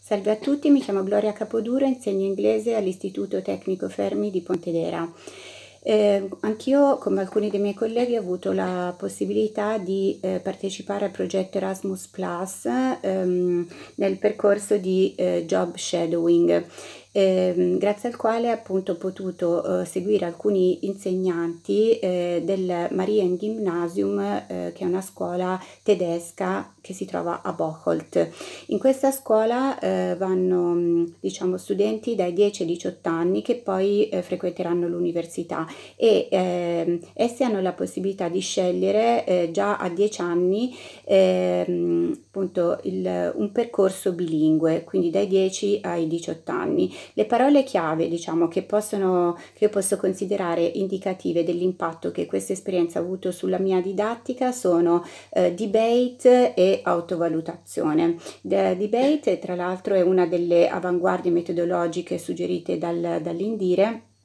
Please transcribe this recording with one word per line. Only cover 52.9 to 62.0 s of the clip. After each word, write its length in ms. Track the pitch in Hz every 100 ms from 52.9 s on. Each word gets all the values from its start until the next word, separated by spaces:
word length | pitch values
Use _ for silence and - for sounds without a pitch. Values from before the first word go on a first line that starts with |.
| 170
ha 20 |
avuto 300 | 175 185 190
sulla 280 | 180 190 185
mia 200 | 190 185
didattica 720 | 185 196 214 233 - 247 254
sono, 520 | 247 208 170 170 170 170 - -
eh, 240 | - 180
debate 1000 | 175 214 220 226 240 247 247 254 247 247
e 200 | - 185 190
autovalutazione. 1300 | 180 175 170 170 170 160 165 - - - 156 156 170 170 - -
The 340 | 185 196 190 185
debate, 600 | 208 233 269 302 226 180
tra 160 | - 180
l'altro, 400 | 180 185 208 196
è 60 |
una 240 | 180 185 170
delle 440 | 175 175 170 170
avanguardie 600 | 185 180 180 185 180 180
metodologiche 840 | 170 170 170 175 175 170 175